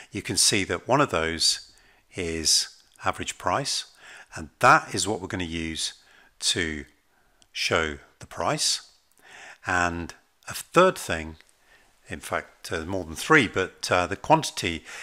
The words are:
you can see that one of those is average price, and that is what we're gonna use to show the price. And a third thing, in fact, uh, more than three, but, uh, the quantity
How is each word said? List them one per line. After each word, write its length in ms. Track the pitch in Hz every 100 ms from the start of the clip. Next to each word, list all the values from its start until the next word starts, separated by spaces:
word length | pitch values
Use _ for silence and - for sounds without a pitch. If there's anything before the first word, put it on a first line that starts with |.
| -
you 100 | 104
can 140 | - 104
see 260 | - 107
that 220 | 95 87 -
one 140 | 135
of 100 | 139
those 640 | 85 80 82 - - - - _ _ _
is 540 | - 85 82 78 - - - _ -
average 320 | 95 - 82 -
price, 500 | 92 104 143 - - - - - - -
and 140 | 78 -
that 340 | 123 151 -
is 140 | 113 90
what 120 | 107
we're 60 | 92
gonna 180 | 98
use 500 | 85 82 80 80 - - - - - -
to 460 | - 98 82 76 69 _ _ _ _ _ _
show 480 | - - 92 80 71 - -
the 60 | -
price. 560 | - 87 151 - - - _ _ _ - - - - -
And 480 | 90 87 85 82 - _ _ -
a 60 |
third 420 | - - 165 185 -
thing, 400 | - 82 80 80 _ _ _ - _ _ -
in 120 | 78
fact, 500 | - 85 - - -
uh, 140 | 87
more 200 | 80 98
than 120 | 80 80
three, 320 | - 156 101
but, 420 | - 92 - -
uh, 160 | 92 87
the 100 | 98
quantity 680 | - 156 135 - 92 80 - -